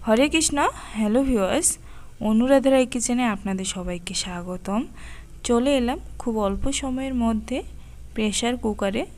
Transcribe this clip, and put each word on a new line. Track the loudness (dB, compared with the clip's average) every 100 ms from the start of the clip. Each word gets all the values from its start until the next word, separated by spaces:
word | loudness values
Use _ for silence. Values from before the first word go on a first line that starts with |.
| 4
হরে | 4 4
কৃষ্ণ। | 4 2 2 0 0 -10 -2
হ্যালো | 2 2
ভিউয়ার্স, | 4 2 2 2 0 -2 -12 -16 -16 -4
অনুরাধা | 2 4 6 6 6
রায় | 4
কিচেনে | 4 0 -2 0 0
আপনাদের | -2 -4 -4
সবাইকে | -4 -6 -6 -6 -6
স্বাগতম। | -6 -6 -8 -6 -6 -2 -2 -2 -10 -14 -14 -16 -8
চলে | 2 4 4 2
এলাম | 2 -2 -8 -6
খুব | -4 0
অল্প | 0 0 0
সময়ের | -2 -4 -4 -4
মধ্যে | 0 2 0 -2 -6 -6 -14 -16 -16 -10
প্রেশার | -2 -2 0 -2 0
কুকারে | -2 0 -2 -2 -6